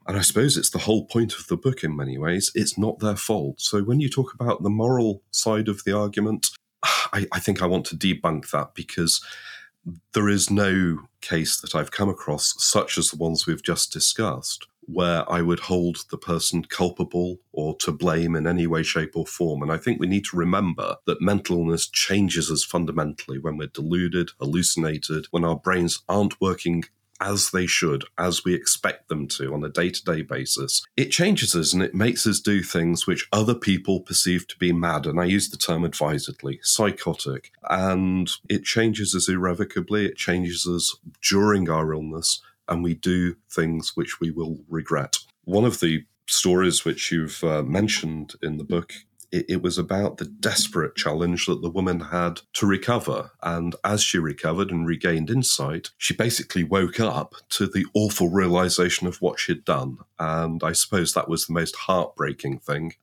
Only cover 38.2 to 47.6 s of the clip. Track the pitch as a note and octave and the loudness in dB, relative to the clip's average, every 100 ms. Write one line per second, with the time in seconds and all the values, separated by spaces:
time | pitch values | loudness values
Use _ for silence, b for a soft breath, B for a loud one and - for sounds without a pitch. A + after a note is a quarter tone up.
38.2 | F2 - - G#2 - A2+ A2+ G#2+ G2+ F#2+ | 0 -4 -2 -2 0 2 2 2 0 0
39.2 | F#2 F#2 F2+ F2 - G2+ F2 G#2 G2 - | 2 2 0 0 -2 -4 -2 0 0 -2
40.2 | - F2+ F2 E2+ F2+ F2 - - - - | -2 0 0 -2 -2 0 -2 -4 -14 -4
41.2 | - G2 G#2 G2+ E2+ D#2+ D#2 D#2 D#2 D#2 | 2 4 4 4 2 0 0 -2 -6 -4
42.2 | - - b b - E2+ F2 E2 F#2 F2+ | -2 -4 b b -6 -2 0 0 2 2
43.2 | F2+ E2+ - - E2 E2 - - E2+ - | 2 -2 -8 -2 0 0 -4 -4 -4 -4
44.2 | E2+ D#2 D#2+ D#2+ - E2 - D2+ - - | -4 -4 -6 -8 -6 -6 -2 -2 -2 -6
45.2 | - _ - G2 A#2+ - E2+ D#2+ - _ | -8 _ 0 4 4 2 0 0 -4 _
46.2 | - - F#2 F2+ F#2 D#2+ E2 - - E2 | -2 0 4 6 4 2 0 -2 0 0
47.2 | D#2 - E2 D2+ | -2 -2 0 0